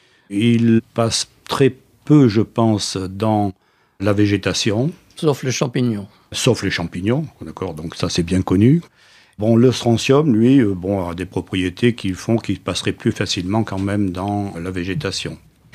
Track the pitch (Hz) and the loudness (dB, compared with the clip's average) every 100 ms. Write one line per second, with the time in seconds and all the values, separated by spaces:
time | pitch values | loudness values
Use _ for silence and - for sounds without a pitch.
0 | _ _ - 98 117 117 117 113 - - | _ _ -8 -2 2 4 4 2 2 -2
1 | 117 - - _ - - 135 127 _ _ | -2 -2 -6 _ -6 2 2 2 _ _
2 | - 151 127 101 101 - 113 107 - 98 | 4 6 6 4 0 0 2 2 -2 -6
3 | 92 98 110 107 101 - _ _ _ - | -8 -4 0 0 0 -4 _ _ _ -4
4 | 98 101 104 101 95 92 117 104 143 180 | 0 2 2 2 -2 -2 -2 0 -2 -4
5 | _ - 156 135 131 120 143 135 123 104 | _ -4 -2 -2 -2 -4 -2 -2 -2 -2
6 | 101 _ - - - 110 98 - 85 90 | -8 _ -14 -2 0 0 0 -4 -6 -4
7 | 98 131 156 - 80 78 92 78 82 - | -2 -2 -4 -12 -16 -10 -10 -8 -12 -6
8 | 87 - 85 92 92 92 113 165 - _ | -4 -4 -2 -2 0 4 4 4 0 _
9 | _ _ _ - 104 117 127 117 120 113 | _ _ _ -6 2 4 4 4 0 0
10 | - 139 151 107 117 139 107 95 90 101 | 4 2 4 4 4 4 4 0 -4 -4
11 | 87 85 92 101 87 98 92 87 120 113 | -4 -8 -6 -6 -6 -4 -4 0 0 0
12 | 98 92 - 113 - 95 - 90 - 92 | -4 -6 -2 -2 -2 -6 -6 -6 -4 -4
13 | 117 107 101 - 90 110 101 95 98 104 | -4 -2 -4 -4 -4 -2 -4 -4 -4 -2
14 | 98 90 101 104 101 82 87 92 87 87 | -2 -4 -6 -4 -6 -8 -8 -8 -6 -6
15 | 95 - 82 73 _ _ _ | -6 -6 -10 -12 _ _ _